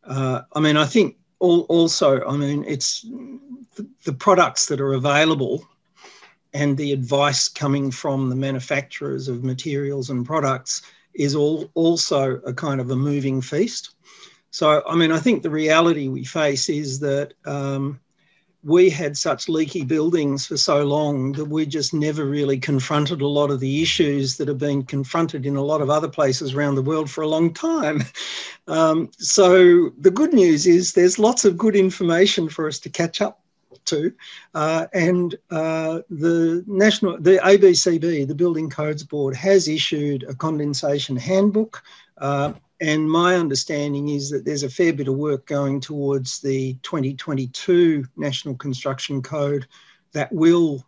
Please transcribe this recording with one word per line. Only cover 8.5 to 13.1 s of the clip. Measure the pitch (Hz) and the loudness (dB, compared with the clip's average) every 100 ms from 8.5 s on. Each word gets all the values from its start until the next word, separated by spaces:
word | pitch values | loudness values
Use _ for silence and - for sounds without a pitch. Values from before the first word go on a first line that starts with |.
| 135 127 143 139 - 143 135 131 | -4 -4 -6 -6 -10 -8 -6 -6
of | 120 131 | -6 -6
materials | 131 160 139 139 139 131 | -6 -6 -4 -4 -6 -4
and | 127 120 | -6 -2
products | 156 143 127 - - - _ _ | -2 -2 -2 -6 -10 -10 _ _
is | - 143 147 | -4 -2 0
all, | 147 156 - | 0 -2 -6
also | - 165 170 - 147 135 131 - | 0 2 2 0 0 0 -4 -6
a | |
kind | 127 156 135 | -6 -4 -4
of | 123 | -2
a | 127 | -2
moving | 143 | 0